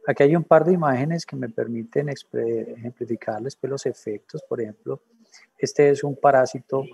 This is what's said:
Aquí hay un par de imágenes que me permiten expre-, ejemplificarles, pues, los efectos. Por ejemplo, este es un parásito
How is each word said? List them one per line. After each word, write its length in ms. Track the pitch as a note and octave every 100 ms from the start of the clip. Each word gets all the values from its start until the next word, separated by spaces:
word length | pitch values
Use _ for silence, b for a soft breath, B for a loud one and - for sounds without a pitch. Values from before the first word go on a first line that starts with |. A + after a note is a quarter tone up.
| -
Aquí 160 | C#3
hay 100 | C#3+
un 120 | E3+ D#3+
par 180 | D#3+
de 80 | D#3
imágenes 540 | F#3 D3+ B2+ C#3+ E3+ -
que 100 | C#3
me 140 | B2
permiten 580 | A2+ A#2 A#2 A2+ - D3
expre-, 680 | C#3 - B2 A#2 A2+ A2+ A#2
ejemplificarles, 800 | A#2 - A2+ A2+ - G#2+ A#2+ -
pues, 120 | B2+
los 160 | C3+ -
efectos. 560 | A#2+ - G#2 _ D3+
Por 180 | - B2
ejemplo, 400 | A2 G#2+ - C3+ _ _ b b b _
este 320 | B2+ - D3
es 120 | C#3 C#3+
un 100 | C#3
parásito 720 | C#3+ C3+ B2+ C3 - C3+ C3+